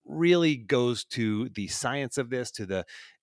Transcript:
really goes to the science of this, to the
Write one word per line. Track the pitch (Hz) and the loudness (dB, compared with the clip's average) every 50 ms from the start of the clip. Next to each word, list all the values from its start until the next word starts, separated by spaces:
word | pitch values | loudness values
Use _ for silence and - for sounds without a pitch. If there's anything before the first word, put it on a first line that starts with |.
| _ | _
really | - 143 156 165 170 175 175 170 160 151 | -8 -2 2 4 6 6 6 6 4 2
goes | 123 113 95 139 123 123 120 120 107 - | 0 0 0 2 4 4 2 0 -2 -4
to | - - 127 113 110 107 104 120 127 | -6 -4 -2 0 0 0 0 -2 -4
the | - - 101 87 | -6 -8 -8 -6
science | - - - 123 127 143 139 120 - - | -6 -4 -4 -4 -2 -2 -4 -4 -2 -4
of | 131 117 | -4 -2
this, | 127 127 123 117 - | -2 -4 -6 -6 -8
to | - 110 | -8 -6
the | 92 98 - - - - - - - - _ | -4 -2 -4 -4 -6 -12 -20 -20 -20 -20 _